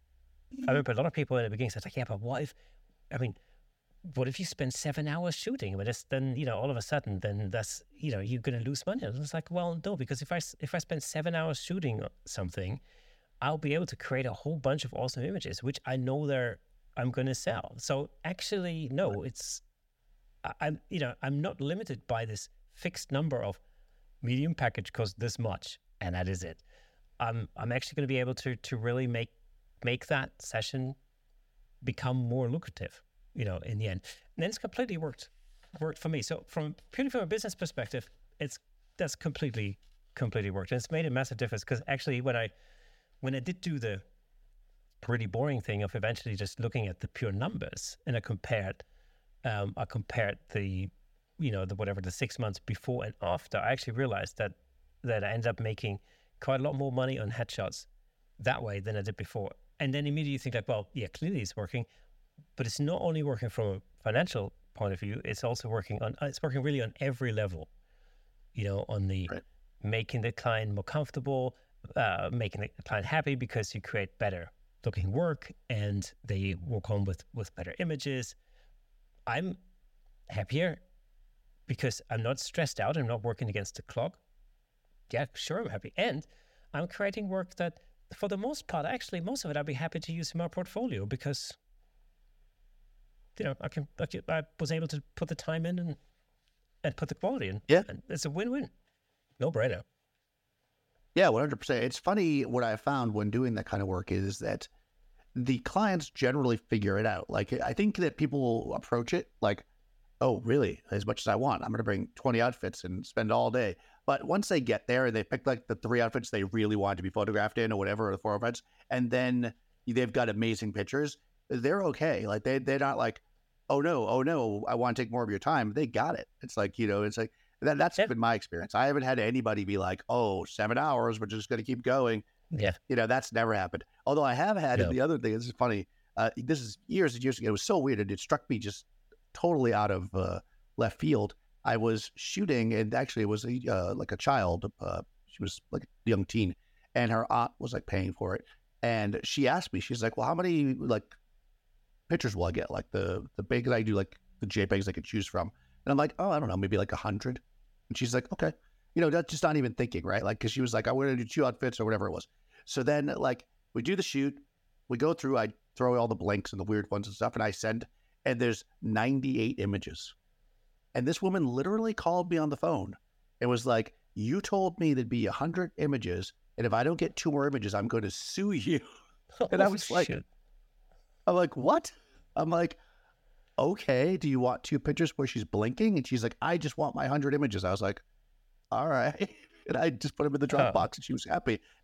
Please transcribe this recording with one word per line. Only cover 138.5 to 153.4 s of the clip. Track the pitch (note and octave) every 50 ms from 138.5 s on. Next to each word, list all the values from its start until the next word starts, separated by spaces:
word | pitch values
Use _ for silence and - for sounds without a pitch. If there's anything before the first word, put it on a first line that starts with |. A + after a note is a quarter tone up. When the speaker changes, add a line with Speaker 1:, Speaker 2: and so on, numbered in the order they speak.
| B2+ A2+
Speaker 2:
just | A2+ G#2 - - - _ _ _ _ _ - _ _ _ -
totally | - - F3 E3+ C#3 B2+ A#2 G#2
out | G#2 G#2 G2+
of, | F#2+ F#2+ F2+ G2 -
uh, | F#2 F2+ F2+ F2+ F#2 - _ _ - _ _ -
left | - A#2 A2+ - -
field. | D3 D#3 D3 G#2 G#2 G2+ - _ _ _ _ _ -
I | A#2 A#2
was | A2 A2+ A#2 A2 G#2+ - - _
shooting, | - - - - F#3+ G#3 E3 C3+ A#2 A2+ A2+ A2+
and | G#2+ A2 G#2+ B2
actually | B2 C#3 - - A#2 G#2+
it | G2+
was | G#2+ G#2+ A#2
a, | A#2 B2 B2+ B2+ B2+
uh, | G2+ F#2 F2 F#2 G2
like, | - - -
a | G2+
child, | - - C#3+ C#3 B2 F#2+ F2 E2+ - - - - -
uh, | - - - E2+ - - _ _ _
she | _ - - -
was, | - - - _ -
like, | - - -
a | - _ _ - A2
young | A2 F#2+ G2
teen, | - - A#2+ G2+ F2 E2+ _ _ _ _ _ _ _ -
and | A#2+ A#2+ A2
her | A2+ A2+ A2+ -
aunt | - A#2+ A#2 - - -
was, | - A#2+ B2
like, | - -
paying | - G2 F#2+ F#2 F#2 F2
for | - G2+ F#2 F#2+
it. | - - - - _ _ _ _ - -
And | A#2+ A2+ A2 G#2+ G2+ G#2 - -
she | - - C#3+ C#3
asked | B2 D3+ F#3 - - -
me, | F#2
she's | - - B2 A#2 A2+
like, | A2+ -
"Well, | A#2 A#2+
how | C3+ E3+
many, | E3+ F3+ F3+ E3+ D3+ C#3+ C3+ C3
like, | - B2 B2 A2+ G#2+ - _ - _ _ _ _ _ _ _ _ _ _ _ _ _ _ _ _ _ _ -
pictures | E3 - - A2+ G2
will | F2 F2
I | E2+
get? | E2+ - - -
Like, | - F#2+ - -
the, | - G2+ F#2+ F#2 F2+ G#2+ - - -
the | -